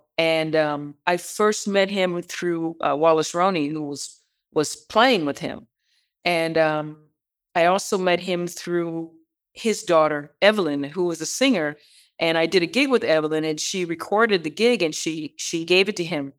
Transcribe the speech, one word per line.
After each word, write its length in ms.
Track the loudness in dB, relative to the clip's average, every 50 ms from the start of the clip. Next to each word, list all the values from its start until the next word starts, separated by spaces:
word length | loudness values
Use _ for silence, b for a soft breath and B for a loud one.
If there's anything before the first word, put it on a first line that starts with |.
| _ _ _ 0
And, 380 | 2 2 2 0 0 0 0
um, 380 | 0 0 0 -2 -6 -8 -12 -14 -6 _
I 100 | -2 -2
first 520 | -2 -4 -8 -2 0 2 2 2 0 -4 0
met 220 | 0 2 0 2
him 300 | 0 0 0 0 -2 -4
through, 540 | -8 -8 -8 -6 -4 -4 -2 -2 -4 -6 -6 -6
uh, 160 | -6 -4 -2
Wallace 380 | 2 4 4 4 4 2 -2 0
Roney, 340 | 0 0 2 2 0 -2 -4
who 140 | -4 -6
was, 380 | -8 -8 -8 -10 -12 -14 -16 _ _ _ _ _ _ _
was 220 | _ -2 -2 -2 -6
playing 500 | -12 _ _ 2 4 4 6 4 2 0
with 140 | -2 -4 -4
him. 300 | -8 -8 -10 -10 -14 _ _ _ _ _ _ _ _ _ _ _ -2
And, 340 | 0 0 0 0 0 2 2
um, 400 | 2 2 2 -2 -4 -6 -12 -16 _ _ _ _ _ _ _ _ _ _ _
I 120 | 2 4
also 320 | 4 4 2 0 -2 -2 0
met 220 | 2 2 2 0
him 260 | 0 -4 -4 -4 -4
through 640 | -6 -8 -10 -8 -4 -2 -2 -2 -2 -6 -8 -8 -10 -14 _ _ _ _ _ _ _
his 300 | _ -4 -2 -2 -2 -2
daughter, 520 | 0 2 4 4 4 4 0 -4 -8 -12 _ _
Evelyn, 420 | 4 4 4 4 0 0 -2 -2 -4
who 200 | -6 -4 -4 -2
was 160 | -2 -2 -4
a 60 | -6
singer. 500 | -6 -2 2 2 2 4 2 0 -2 -4 b b b b b b b b -2
And 200 | 0 2 2 2
I 80 | 2
did 160 | 2 2 2
a 40 | 2
gig 240 | 2 2 0 2 2
with 140 | 2 2 2
Evelyn, 400 | 2 2 2 2 0 -2 -2 -2
and 160 | -2 -4 -4
she 240 | -6 -6 -4 -4 -4
recorded 600 | -4 -6 -8 -4 -2 2 2 4 4 2 0 0
the 60 | -4
gig, 320 | -2 0 2 2 2 2
and 120 | 0 -2 -2
she, 400 | -4 -6 -6 -6 -6 -10 -12 -10
she 280 | -10 -8 -6 -6 -6 0
gave 240 | 2 4 4 4 2
it 80 | 0
to 80 | -4 -6
him. 280 | -4 -4 -6 -6 -8 -12